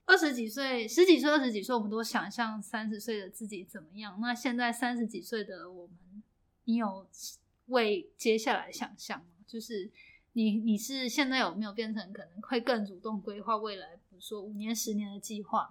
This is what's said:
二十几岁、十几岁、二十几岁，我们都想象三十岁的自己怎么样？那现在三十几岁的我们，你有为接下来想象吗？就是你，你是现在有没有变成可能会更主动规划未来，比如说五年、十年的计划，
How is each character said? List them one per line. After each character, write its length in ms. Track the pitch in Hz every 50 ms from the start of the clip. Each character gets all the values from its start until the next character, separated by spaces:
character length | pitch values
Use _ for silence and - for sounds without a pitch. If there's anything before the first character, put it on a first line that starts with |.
| _
二 140 | - 370 370
十 160 | 339 294 254
几 140 | 247 226 214
岁、 400 | 208 277 277 262 254 240 220 214
十 180 | - 330 359
几 140 | 381 320 254
岁、 100 | 247 294
二 80 | 302 302
十 140 | 269 247 214
几 100 | 202 190
岁， 100 | - 254
我 80 | 233
们 80 | 208 208
都 140 | 214 226 226
想 260 | 226 - 214 165 202
象 320 | - 240 233 220 220 214
三 300 | 202 - - 214 220 214
十 80 | 214 208
岁 220 | - 233 220 208
的 100 | 190 185
自 160 | - - 226
己 160 | 196 208 180 196
怎 180 | - - 196
么 180 | 156 160 185 208
样？ 200 | 214 208 180 196
那 140 | 233 247 240
现 220 | 226 - 262 240
在 160 | 240 247 233 226
三 240 | 233 262 240 247
十 100 | 233 233
几 160 | 220 214 180 170
岁 220 | - 233 220 202
的 260 | 208 185 175 165 180
我 160 | 185 180 175
们， 380 | 175 175 175 180 185 190 208 - _ _ _ _ _ _ _ -
你 100 | 233 226
有 340 | 240 226 202 190 190 190 - - - - - - - _ _ _ _ _
为 440 | - 254 247 226 208 208 180 - - _
接 200 | - - 233 220
下 200 | 220 220 277 220
来 160 | - - 175 -
想 200 | - 233 - - -
象 220 | - - 196 160
吗？ 60 | 165 - _ _ -
就 140 | - - -
是 280 | 220 - 233 202 180 220 - - - - - - _ _ -
你， 240 | 233 220 220 202
你 200 | 226 214 233 214
是 320 | 202 - - 269 269 254 240
现 220 | 247 302 277 254
在 80 | 262 262
有 160 | 226 175 165
没 100 | 202 220
有 80 | 208 196
变 220 | 233 226 220 214
成 180 | 220 180 180 196
可 120 | - -
能 180 | - - 202 -
会 180 | - 254 233
更 240 | 233 269 247 220 208
主 140 | 196 190 175
动 220 | - 220 220 202
规 200 | - 214 202 208
划 160 | - 233 220
未 200 | 208 214 214 202
来， 180 | 185 160 156 170
比 220 | - _ _ 190
如 40 | 180
说 220 | - - 220 208 190
五 120 | 214 214
年、 200 | 202 208 220 233
十 200 | 220 - 233 208
年 180 | 208 208 202 202
的 80 | 202
计 200 | - - 220 208
划， 280 | 208 - - 208 - -